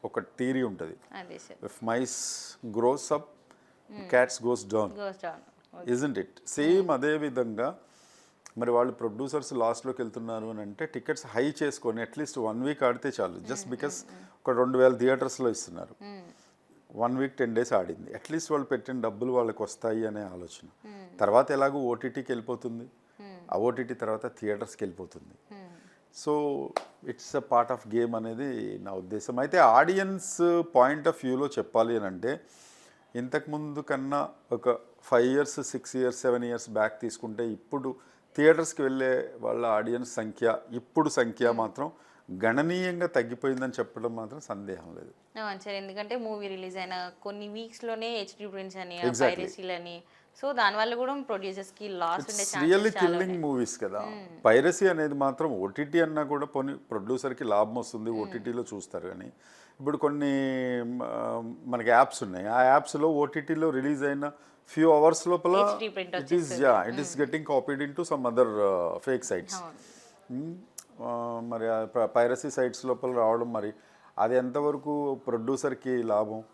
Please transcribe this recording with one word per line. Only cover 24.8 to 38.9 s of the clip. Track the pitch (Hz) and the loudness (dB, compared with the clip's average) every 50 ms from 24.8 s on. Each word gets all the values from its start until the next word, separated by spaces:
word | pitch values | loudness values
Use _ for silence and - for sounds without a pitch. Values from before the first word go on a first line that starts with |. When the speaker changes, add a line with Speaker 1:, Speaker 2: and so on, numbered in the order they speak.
| 107 | -8
Speaker 1:
వెళ్ళిపోతుంది. | 98 87 98 92 85 - - - - - _ _ _ 214 | -8 -8 -12 -16 -16 -16 -20 -20 -20 -20 _ _ _ -20
Speaker 2:
మ్మ్. | 196 190 175 175 170 _ - _ _ _ _ _ - - | -20 -20 -20 -20 -20 _ -20 _ _ _ _ _ -8 -2
Speaker 1:
So | 156 151 151 147 143 143 139 139 135 - - - - - _ - 123 | 0 0 0 0 -2 -2 -4 -6 -6 -6 -8 -8 -8 -20 _ -12 -12
it's | 120 - - - - 143 131 | -12 -12 -12 -4 -4 -4 0
a | - 127 | 4 4
part | 120 120 - 131 | 4 4 4 0
of | 117 - 107 107 117 | -4 -4 -2 0 2
game | 117 117 117 | 2 2 0
అనేది | 113 110 113 113 113 139 139 127 113 107 104 104 101 | -4 -4 -6 -8 -6 -6 -6 -6 -6 -6 -6 -8 -10
నా | 98 98 | -10 -10
ఉద్దేశం. | 98 95 92 92 104 107 - - 123 123 | -10 -10 -8 -8 -8 -8 -6 -4 -2 -2
అయితే, | 135 147 160 | -2 2 6
ఆడియన్స్ | 185 156 120 110 127 151 170 190 190 196 190 190 185 - - - - 170 175 175 170 | 8 8 10 10 8 8 6 4 0 0 -2 -4 -6 -6 -8 -2 2 2 4 4 2
point | 170 170 - 131 123 131 147 156 147 | 0 2 6 6 6 6 4 2 0
of | 165 160 - - | 0 0 0 -2
వ్యూలో | 127 127 127 143 | -2 0 0 -2
చెప్పాలి | 139 - 120 101 - - 117 113 117 117 | -2 -2 -4 -4 0 2 2 2 4 2
అని | 113 104 | 0 -2
అంటే, | 95 95 90 95 120 139 - - _ - - - - - - - - _ _ _ _ _ | -2 -6 -4 -4 -4 -4 -6 -10 _ -20 -20 -20 -20 -20 -20 -20 -20 _ _ _ _ _
ఇంతకుముందు | 120 123 127 - 151 143 - 147 151 151 151 143 147 | -8 -6 -2 -4 -4 -4 -4 -8 -6 -6 -6 -8 -8
కన్నా | 143 - 147 135 135 135 143 143 147 151 - _ _ _ | -4 -2 -2 -2 -2 -2 -2 -2 -2 -2 -6 _ _ _
ఒక | 123 113 - 123 117 - - - _ _ | -6 0 2 2 2 2 -2 -16 _ _
ఫైవ్ | - - 131 120 120 | -2 4 6 6 6
ఇయర్స్, | 127 131 143 147 143 - - 131 | 6 4 2 0 0 -2 -8 -8
సిక్స్ | - - 127 - - - | -6 -8 -8 -8 -6 -2
ఇయర్స్, | 127 127 123 123 - | 0 0 0 -2 0
సెవెన్ | - 131 120 120 120 | 0 0 2 2 0
ఇయర్స్ | 120 120 113 - - | -4 -6 -6 -6 -4
బ్యాక్ | 107 107 107 110 - - | 0 0 0 0 0 -4
తీసుకుంటే, | - 113 104 - - 113 107 104 120 | -8 -8 -6 -8 -10 -10 -6 -4 -4
ఇప్పుడు | 117 107 98 - _ - 139 131 135 127 - - - _ _ _ _ _ | -4 -4 -8 -8 _ -8 -6 -4 -6 -8 -8 -16 -20 _ _ _ _ _
థియేటర్స్‌కి | - 147 156 160 160 165 156 - - | 6 8 8 8 8 4 -2 -2 0
వెళ్ళే | 143 131 | 0 0